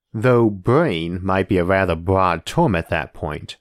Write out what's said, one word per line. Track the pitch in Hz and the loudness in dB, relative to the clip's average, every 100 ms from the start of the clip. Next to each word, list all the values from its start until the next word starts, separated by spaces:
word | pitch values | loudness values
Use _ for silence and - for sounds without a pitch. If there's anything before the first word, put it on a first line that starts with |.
| _ | _
though | 113 127 123 117 | -2 2 4 2
brain | 101 92 127 170 85 82 90 | 0 0 2 2 -2 -4 -6
might | 95 95 95 | -2 -2 2
be | 92 | 0
a | |
rather | 87 95 92 82 | 2 2 2 -2
broad | 87 95 92 82 | 0 2 2 0
term | - - 170 | -4 -2 0
at | 85 80 | 0 -2
that | 85 67 | -6 -6
point, | - 82 76 - - | -10 -10 -10 -12 -20